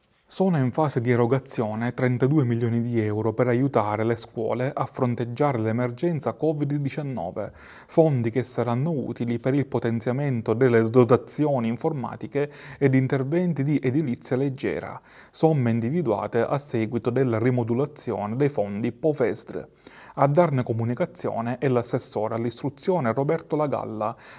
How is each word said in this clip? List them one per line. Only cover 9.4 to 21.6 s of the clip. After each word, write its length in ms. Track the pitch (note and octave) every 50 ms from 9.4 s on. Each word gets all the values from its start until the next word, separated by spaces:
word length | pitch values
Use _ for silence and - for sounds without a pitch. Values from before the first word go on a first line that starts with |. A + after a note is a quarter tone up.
| - C3
il 140 | C3 C#3+ C3
potenziamento 880 | C#3 - A#2+ - A#2 A#2 A2+ - B2+ A#2+ C3+ D3 C#3+ B2+ A2+ A2 - A2
delle 340 | A#2 C3+ B2+ A#2 A2+ A2+ A2+
dotazioni 800 | A2+ C3 B2 A2+ B2+ A#2 - - - - D3 D3 C#3+ B2 A2+ A2+
informatiche 840 | A#2 A2+ - D#3+ D#3 C3+ A2+ - - - - - - C#3 C#3+ C#3+ - - - - - -
ed 160 | C#3 C#3 C3
interventi 680 | C3 C3 B2+ C#3+ C3 C3 C3+ D#3 F3 F3+ F3 D#3 C3+
di 160 | C#3 D3 D3+ C3+
edilizia 560 | - C3+ A#2+ D#3 D#3+ B2+ A#2 - - - C3+ B2+
leggera, 600 | C#3 C#3+ B2+ - - G2+ D2+ E2 - - - - - - - - - -
somme 400 | - - - D#3+ D#3+ C#3 B2 A#2
individuate 680 | A2+ A#2 A2+ A#2 D3+ F3+ D#3+ A#2 G2+ G2 G#2 G#2+ - A#2
a 160 | A2+ - D3
seguito 540 | C#3 - - - A#2 A2 A2 B2+ A2+ - B2
della 280 | A#2 C3 C3+ B2+ A#2 A2
rimodulazione 960 | A2+ C3 B2+ B2 A#2 A2 A#2 A#2+ D3 C#3+ - - - B2 G#2 G2 G2+ G#2 A2
dei 120 | C3 D3 C#3
fondi 420 | C#3+ - G#2 G2+ G2+ G2+ A#2 B2
pofestr. 760 | A#2 - - D#3+ D3 - B2+ G2+ - - - - - E2 - - _ _ _ - - - - - -
A 100 | C#3 C#3
darne 360 | C#3+ C#3+ F3+ F3 D#3+ C#3 B2+
comunicazione 960 | A#2 - A#2 A2+ A2+ A#2 A#2+ - - - - - - A#2 - A2+ A2+ A#2 B2+
è 120 | -